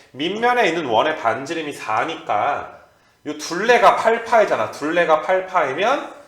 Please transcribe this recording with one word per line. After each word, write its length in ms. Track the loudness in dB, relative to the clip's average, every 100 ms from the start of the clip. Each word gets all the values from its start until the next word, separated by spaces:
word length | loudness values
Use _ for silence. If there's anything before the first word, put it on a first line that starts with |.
| _
밑면에 540 | -8 -6 0 0 2 2
있는 200 | 0 0
원의 300 | 2 2 0
반지름이 580 | -2 -2 -4 -8 -8
사니까 1040 | -10 -4 -2 -2 -6 -4 -2 0 -2 -6 -16 -20 _ _ _ -12
요 100 | -10
둘레가 600 | -8 -4 2 6 6 4
팔 280 | 2 0
파이잖아. 460 | 2 2 4 2 -2
둘레가 500 | -4 -4 0 2 2
팔 260 | 2 -2 0
파이면 680 | -2 -2 0 0 -2 -4 -16